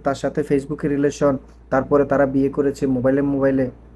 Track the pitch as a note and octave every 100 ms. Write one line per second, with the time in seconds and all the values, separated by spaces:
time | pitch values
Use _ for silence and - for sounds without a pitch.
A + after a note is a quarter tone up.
0 | C#3+ C3+ C#3 C#3+ C#3+ C#3+ C#3 D3 D#3 C#3+
1 | C#3+ C#3 D3 C3 - - - C3+ B2+ C#3+
2 | C#3 C#3 C#3 C3+ C3+ C3+ C#3+ C#3 C#3 C3
3 | B2+ C#3 C#3+ C#3 C3+ C3+ B2+ - -